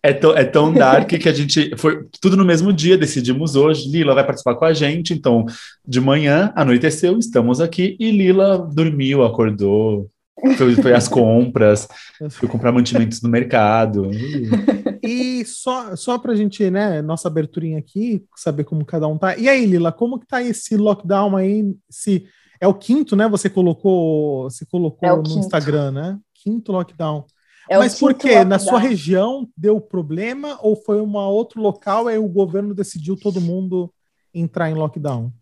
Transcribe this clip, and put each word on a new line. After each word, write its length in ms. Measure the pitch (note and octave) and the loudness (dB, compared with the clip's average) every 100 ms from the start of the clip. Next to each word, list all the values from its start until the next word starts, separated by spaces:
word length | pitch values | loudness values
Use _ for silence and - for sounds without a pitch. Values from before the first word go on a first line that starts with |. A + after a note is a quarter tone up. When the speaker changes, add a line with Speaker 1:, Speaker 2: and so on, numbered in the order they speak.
Speaker 1:
É 100 | D3 | 2
tão, 240 | C#3+ D#3 C#3+ | 4 4 4
é 80 | |
tão 280 | C3+ D#3+ D#3 | 2 2 4
dark 360 | F3 - C3+ - | 4 4 4 0
que 200 | E3 E3+ | 0 0
a 40 | |
gente 440 | C#3+ D3 D#3 D3 - | 0 0 0 -2 0
foi 300 | D#3 D#3 B2+ - | -2 -2 -10 -2
tudo 160 | F#3+ F#3+ | 2 4
no 80 | |
mesmo 280 | F#3 D#3+ F#3+ | 4 2 2
dia, 240 | F3+ E3 F#3 | 0 4 4
decidimos 600 | D3+ C#3 A#2+ B2+ D#3+ C3+ | 2 -2 -2 -2 0 2
hoje, 340 | D3+ D3+ C3+ | 2 2 -2
Lila 240 | D#3+ D3 | -2 2
vai 100 | C3+ | 2
participar 300 | C3+ - B2+ | 2 -2 -4
com 100 | B2 | 0
a 80 | D#3+ | 0
gente, 400 | D3+ D3 E3 E3 | 2 0 -2 -4
então 320 | D#3+ C3+ A#2 A2+ - - _ - | -2 2 0 0 -10 -20 _ -4
de 140 | B2 | 0
manhã, 520 | C3+ C#3+ D3 D3 G3+ | 2 2 2 2 0
anoiteceu, 640 | - C#3 B2 D#3 D3+ F#3 G#3+ | 0 2 2 2 0 0 0
estamos 420 | A#3 - A#2 B2 | 0 0 2 0
aqui, 360 | E3 E3+ F#3 - | -2 -2 -4 -2
e 120 | A3+ | 0
Lila 440 | G#3 F#3 F#3 G3 F#3+ | 2 4 4 4 2
dormiu, 680 | E3+ D3 D#3+ D3 C3+ C#3 | -2 -2 0 0 0 2
acordou, 840 | A#2+ A2 A2 G2+ G2 G#2 A2 G#2 G2 _ _ - C4 C4 | 2 2 0 0 0 2 0 -2 -6 _ _ -2 0 4
foi, 200 | B2+ A#2+ | 4 4
foi 180 | C3 | 6
às 140 | A#2+ - | 4 4
compras, 800 | B2+ A2+ A2+ B2 A#2 G#2+ G#2 - - - _ | 2 4 4 2 4 4 4 -2 -20 -20 _
Speaker 2:
<laughs> 100 | D3+ | -14
Speaker 1:
foi 180 | - A#2+ | -6 -6
comprar 220 | A#2 A#2+ | 0 2
mantimentos 500 | B2 A#2+ A#2+ A2+ - | 2 2 2 0 -2
no 80 | A#2 | -2
mercado. 800 | A#2 A#2+ A#2+ G#2 A2+ A2 G#2 G2 G#2+ C3+ D3 A2+ G#3+ G3+ G#3 - G3+ | 0 2 2 4 2 2 0 -4 -6 -6 -6 -2 0 0 -2 -6 -6
Speaker 2:
E 420 | A3+ B3 B3+ B3+ | -6 -4 -4 -6
só, 520 | A#3 - - B3+ A3+ F3+ | -8 -8 -6 -6 -8 -10
só 200 | - A#3+ | -6 -4
pra 200 | A#3+ G#3+ | -2 0
gente, 340 | G#3 - G3 | -2 0 -2
né, 320 | F#3 G#3 D#3 | 0 -2 -2
nossa 240 | D3+ E3 F3 | -4 -6 -4
aberturinha 540 | D#3 D3+ - D#3+ D#3 | -4 -4 -6 -6 -8
aqui, 440 | - G3 A#3 G3+ _ - | -8 -6 -4 -4 _ -8
saber 260 | - C#3+ | -6 -4
como 220 | D3 D#3+ | -4 -6
cada 240 | C#3+ E3 D3+ | -4 -4 -4
um 100 | D#3 | -2
tá. 180 | F#3+ F#3+ | -4 0
E 120 | B3 | 2
aí, 180 | C4+ A3 | 2 2
Lila, 240 | F3+ E3+ | 2 0
como 300 | E3 A#3 B3+ | -2 -4 -4
que 80 | _ | _
tá 120 | B3+ | -6
esse 360 | B3 - - G#3+ | -4 -6 -2 0
lockdown 600 | G#3 G3+ F3 G3 G3+ G3 | 2 0 0 0 0 0
aí? 380 | F#3+ G#3 G3+ - _ | 0 -2 -4 -6 _
Se 340 | - - F#3+ - _ _ _ | -10 -2 -2 -2 _ _ _
é 80 | F#3 | 0
o 60 | |
quinto, 420 | G3 - C4+ - G3+ | 0 0 0 2 0
né? 120 | A3 | 2
Você 220 | G3+ G3 | 0 -2
colocou, 960 | G3 F3+ D#3+ G3 F#3 D#3+ D#3 D3+ C3+ | 0 0 0 0 0 0 0 -2 -4
você 200 | - - | -8 -12
colocou 440 | - F3+ E3 D#3 F3+ | -8 -4 -4 -2 0
Speaker 3:
É 40 | |
o 40 | F3+ | 2
Speaker 2:
no 40 | |
Speaker 3:
quinto. 140 | D#3 D#3+ | 0 -4
Speaker 2:
Instagram, 500 | F#3+ D#3+ D3 D3 C#3 | -2 -2 -2 -2 -2
né? 280 | C3+ E3 G3+ _ | -6 -8 -10 _
Quinto 360 | _ G3+ A3+ A3 | _ -8 -8 -4
lockdown. 540 | F#3 F3 - D#3+ D3+ - _ _ _ - | -6 -6 -8 -6 -6 -10 _ _ _ 0
Speaker 3:
É 60 | F#3+ | 2
o 40 | |
Speaker 2:
Mas 160 | B3 - | 2 2
por 160 | C#4 | 0
Speaker 3:
quinto 80 | C4 | 2
Speaker 2:
quê? 220 | C#4 G#3 | 4 4
Na 140 | F#3+ G3 | 6 2
sua 160 | G3 | 2
Speaker 3:
lockdown. 160 | B3 B3 | 0 2
Speaker 2:
região 580 | G3+ D3 F#3 G#3+ C4+ B3 | -2 0 0 0 -4 -10
deu 240 | - G3 G#3+ | -4 0 0
problema 760 | G#3+ F#3 D3+ D#3+ A3 C4 D4 C#4 | -2 -8 -6 -6 -8 -8 -10 -4
ou 120 | G#3+ | -2
foi 260 | G#3+ - G#3 | -2 -2 -2
um 140 | G#3+ G3+ | -2 -4
outro 440 | G3 G3+ A#3 A3 | -2 -2 -4 -4
local 500 | G#3 G3 G#3 G#3 A#3 | -4 -4 -4 -2 0
e 60 | A3 | -2
o 100 | G#3+ | -2
governo 480 | F3+ F#3+ F#3 G#3 | -2 -2 -2 -6
decidiu 400 | G3 G3 E3+ D3+ | -6 -8 -8 -8
todo 280 | F#3+ G#3 F#3 | -6 -4 -2
mundo 500 | E3+ F3+ F#3 F#3 F3 _ _ _ _ | -4 -4 -4 -6 -6 _ _ _ _
entrar 380 | E3+ E3+ - E3 | -8 -6 -4 -4
em 40 | |
lockdown? 560 | D#3 D#3 D#3 D3 B2 A#2 - | -4 -6 -6 -8 -6 -8 -12